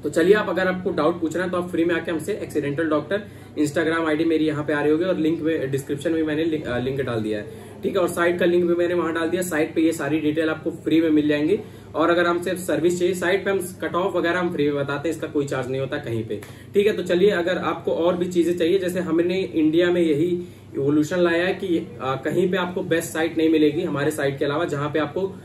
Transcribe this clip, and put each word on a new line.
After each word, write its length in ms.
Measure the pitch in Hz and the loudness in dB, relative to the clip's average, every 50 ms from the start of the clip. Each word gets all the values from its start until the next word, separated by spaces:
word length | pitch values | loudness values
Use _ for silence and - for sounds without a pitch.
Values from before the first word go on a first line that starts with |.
| - | -6
तो 60 | 151 | -2
चलिए, 240 | - 170 165 180 208 | 0 2 6 6 6
आप 160 | 214 208 208 | 6 4 0
अगर 180 | 180 170 185 185 | 0 0 0 0
आपको 220 | 180 180 - 196 | 0 0 -2 -2
डाउट 320 | 175 165 147 160 175 175 | 0 2 2 2 2 2
पूछना 220 | 165 156 151 170 185 | -2 -2 -2 -2 -2
है 60 | 185 | -2
तो 80 | 180 175 | -2 -2
आप 120 | 180 180 | -4 -2
free 160 | - 160 165 | 0 0 2
में 100 | 175 175 | 2 0
आके 160 | 165 160 - | 0 -2 -2
हमसे 220 | 175 156 143 - 208 | -4 -4 -2 -4 -4
accidental 560 | - - 147 - 151 143 143 143 143 165 156 | -4 -6 -4 -4 -2 -2 -2 -2 -2 0 0
doctor 340 | 151 151 147 - 196 214 214 - - - - - - - | 0 0 0 0 -4 -4 -4 -6 -16 -18 -20 -14 -2 -2
Instagram 480 | 151 143 143 175 160 160 165 165 165 156 | -2 0 2 0 0 0 0 0 0 0
आईडी 180 | 151 151 165 | 0 2 2
मेरी 200 | 165 160 156 156 | 2 2 2 2
यहाँ 180 | 156 151 147 147 | 0 0 -2 -2
पे 100 | 156 156 | 0 0
आ 80 | 147 | 0
रही 100 | 143 147 | 2 2
होगी 140 | 151 156 175 | 2 2 2
और 120 | 190 175 151 | 0 0 0
लिंक 240 | 156 156 165 156 | 0 0 0 0
में, 300 | 151 160 160 151 127 139 | 0 -2 0 0 -2 -2
description 400 | 135 135 139 - 147 139 - 175 | -2 -4 -4 -4 -6 -4 -2 -2
में 120 | 165 160 160 | 0 0 0
मैंने 200 | 156 151 151 165 | 0 0 0 0
लि-, 200 | 170 156 151 - | 0 -2 -2 -4
अ, 140 | 110 123 120 | -4 -4 -4
लिंक 240 | 123 131 139 139 | -2 -2 -2 -4
डाल 200 | 135 123 120 110 | -4 -2 -2 -4
दिया 180 | 107 107 107 107 | -2 -2 -4 -4
है, 80 | 104 - - - - - - - - | -6 -10 -14 -16 -16 -18 -18 -6 -4
ठीक 120 | - - | -2 0
है। 60 | 196 | 2
और 60 | 175 165 | 0 0
site 320 | - - 170 175 175 175 | 2 2 2 2 2 4
का 60 | 185 | 2
link 200 | 175 175 180 180 | 2 4 4 2
भी 100 | 170 175 | 2 2
मैंने 180 | 170 175 170 180 | 2 2 0 0
वहाँ 200 | 175 160 165 160 | 0 0 0 -2
डाल 160 | 165 165 160 | -2 -2 -2
दिया, 120 | 180 185 | -2 -2
site 340 | 185 185 165 147 156 156 - | -2 -2 0 -2 -2 0 0
पे 60 | 170 | 2
ये 100 | 160 160 | 2 2
सारी 280 | 156 - 151 139 151 160 | 2 0 -2 -2 -2 0
detail 300 | 147 151 151 156 165 160 | 0 0 0 0 0 0
आपको 220 | 156 156 - 170 | -2 -2 -4 -6
free 300 | - - - 156 151 165 | -6 -4 -2 2 2 4
में 80 | 165 165 | 4 4
मिल 180 | 156 151 147 151 | 4 4 4 4
जाएंगी। 320 | 147 147 147 156 196 220 - - - - - - - | 2 2 2 2 2 0 -2 -8 -16 -18 -18 -8 -2
और 140 | 143 160 175 | 0 2 4
अगर 160 | 175 170 175 | 4 4 4
हमसे 300 | 175 175 175 175 190 180 | 2 2 0 -2 -2 -4
service 440 | 160 - - 156 147 151 180 175 180 | -4 -2 -2 -2 2 2 2 2 2
चाहिए, 140 | 175 180 180 | 0 0 0
side 320 | - 175 175 190 196 185 | 0 0 0 0 0 2
पे 60 | 202 | 0
हम 80 | 196 190 - - - - | 0 0 -2 -4 -8 -8
cut 140 | - 156 160 | -8 -4 -2
off 200 | 170 185 196 175 | 0 -2 0 0
वगैरह 240 | 175 156 170 170 180 | 0 0 0 0 0
हम 140 | 180 175 - | 0 -2 0
free 120 | 147 147 | 0 0
में 100 | 147 143 | 0 0
बताते 340 | 143 139 139 143 139 - 165 | 0 -2 -2 -4 -4 -2 -4
हैं, 60 | 151 | -4
इसका 120 | - - 151 | -4 -6 -4
कोई 180 | - 151 139 | -2 -2 -2
charge 240 | 139 143 131 127 123 | 0 -2 -4 -4 -4
नहीं 120 | 131 135 | -4 -4
होता 160 | 135 131 143 139 | -4 -4 -4 -6
कहीं 260 | 117 120 117 113 110 | -6 -4 -4 -4 -4
पे, 180 | 110 110 101 - - - - - - - | -4 -6 -8 -8 -12 -16 -18 -18 -2 2
ठीक 140 | 196 202 214 | 2 4 4
है। 60 | 196 | 2
तो 100 | 175 165 | 0 0
चलिए, 260 | 180 180 175 180 208 | 0 2 4 4 4
अगर 280 | 196 175 170 175 185 160 | 4 2 0 0 -2 -2
आपको 340 | - 156 165 - - 202 | -2 -4 -4 -4 -2 -2
और 260 | 180 - 165 175 185 170 | -2 2 2 2 2 0
भी 80 | 180 | -2
चीजें 320 | 180 - 175 165 165 175 175 | -2 2 2 2 2 2 0
चाहिए, 220 | 170 160 185 190 | 2 2 2 2
जैसे 200 | 180 175 180 185 | 2 0 -2 -2
हमने 420 | 165 156 156 165 170 180 185 190 | -2 0 2 2 2 2 2 0
India 500 | 190 - - 160 156 156 156 170 180 175 | -2 -2 0 2 2 4 4 4 4 4
में 100 | 175 180 | 4 2
यही 420 | 170 160 151 139 160 180 180 180 180 - - - - - - | 2 2 2 2 2 0 0 -2 -4 -8 -14 -18 -20 -10 -6
evolution 440 | - 135 139 147 151 151 - 185 180 | -2 0 2 4 2 2 2 2 2
लाया 260 | 175 170 165 170 175 | 2 2 2 2 2
है 80 | 185 190 | 0 -2
कि, 240 | 185 208 190 170 - | -2 -2 0 0 0
अ, 440 | - - - - - 131 135 135 - | -2 -4 -10 -6 -4 -4 -4 -2 -2
कहीं 260 | 156 143 170 185 180 | -2 0 2 2 2
पे 60 | 185 185 | 2 0
आपको 260 | 180 180 180 196 175 | -2 -2 -4 -6 -2
best 260 | 143 160 165 165 - | 0 0 0 0 -2
site 280 | - 160 160 165 156 165 | -2 -2 -2 0 0 2
नहीं 120 | 160 160 | 2 4
मिलेगी 320 | 160 156 156 147 147 160 | 4 6 4 4 2 2
हमारे 300 | 190 170 143 139 143 147 | -2 -2 -2 0 0 -2
site 280 | 151 151 143 139 139 139 | -2 0 -2 -2 0 0
के 60 | 165 | -2
अलावा, 200 | 156 143 151 170 | -2 0 0 -2
जहाँ 240 | 160 143 143 143 151 | -2 -2 -2 -4 -2
पे 100 | 143 156 | -2 -2
आपको 360 | 151 147 - 180 190 196 - - - | -2 -2 -2 -4 -4 -4 -6 -10 -16